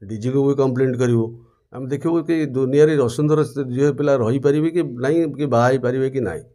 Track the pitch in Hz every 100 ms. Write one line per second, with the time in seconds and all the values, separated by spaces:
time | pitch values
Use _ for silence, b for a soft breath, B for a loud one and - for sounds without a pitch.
0 | 101 110 117 139 139 139 131 123 131 123
1 | 127 117 113 B B B B 123 131 143
2 | 165 170 160 165 151 127 131 143 151 151
3 | 120 120 151 156 147 123 127 123 143 135
4 | 147 139 110 135 143 143 160 170 156 120
5 | 131 165 165 131 143 120 123 135 120 131
6 | 131 131 107 80 -